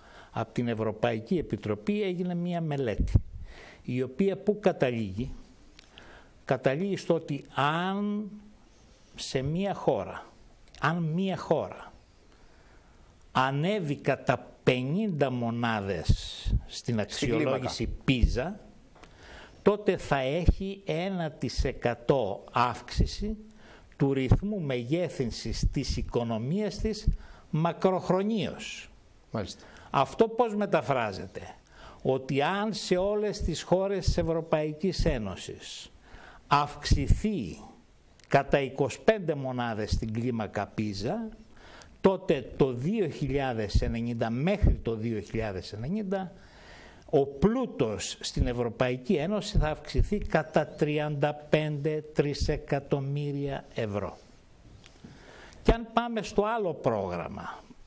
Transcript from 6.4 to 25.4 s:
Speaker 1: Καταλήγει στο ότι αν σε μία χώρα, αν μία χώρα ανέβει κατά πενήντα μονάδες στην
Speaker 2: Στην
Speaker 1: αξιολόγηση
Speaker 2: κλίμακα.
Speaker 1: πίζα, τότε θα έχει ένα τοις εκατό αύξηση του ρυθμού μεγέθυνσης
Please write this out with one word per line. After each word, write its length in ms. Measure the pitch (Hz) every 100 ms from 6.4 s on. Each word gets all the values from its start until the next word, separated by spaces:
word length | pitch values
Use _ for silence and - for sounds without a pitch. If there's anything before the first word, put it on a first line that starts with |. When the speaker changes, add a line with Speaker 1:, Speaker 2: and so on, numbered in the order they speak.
Speaker 1:
Καταλήγει 520 | - 131 139 139 196 185
στο 180 | -
ότι 300 | 165 165 143 -
αν 760 | - 139 160 185 196 208 208 208 - - - - - - - -
σε 280 | - - 135
μία 320 | 135 165 196
χώρα, 520 | 180 - 120 90 - - - - - - -
αν 220 | 139 175
μία 340 | 160 165 190 165
χώρα 560 | - 156 95 - - - - - - - - - - - - - - - -
ανέβει 640 | - 131 139 165 214 160 143
κατά 500 | - 131 - 127 - -
πενήντα 680 | - 127 127 170 214 156 139
μονάδες 800 | 127 117 117 120 110 98 90 76
στην 500 | - - - - - -
Speaker 2:
Στην 340 | - - 113
Speaker 1:
αξιολόγηση 840 | 101 - 147 156 143 135 127 -
Speaker 2:
κλίμακα. 180 | 117 -
Speaker 1:
πίζα, 560 | - 131 107 107 147 208 - - - - - - - - - -
τότε 340 | - 208 208 180
θα 220 | - 139
έχει 640 | 131 156 170 - 196 196
ένα 460 | - 156 185 185 160
τοις 340 | 143 131 -
εκατό 800 | 139 117 120 117 - 139 104 101 -
αύξηση 840 | - 123 107 - - - - 208 214 - - - - - -
του 160 | 143
ρυθμού 480 | 135 131 - 202 214
μεγέθυνσης 1080 | 151 127 120 165 175 - 120 -